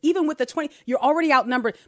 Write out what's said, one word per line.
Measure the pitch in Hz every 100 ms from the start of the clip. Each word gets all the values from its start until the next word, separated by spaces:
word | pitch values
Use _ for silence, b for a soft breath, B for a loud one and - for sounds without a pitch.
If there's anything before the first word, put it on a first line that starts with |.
Even | 302 359 302
with | 311
the | 254
twenty, | - 294 b b
you're | 254
already | 262 311 320
outnumbered, | 262 233 254 226 -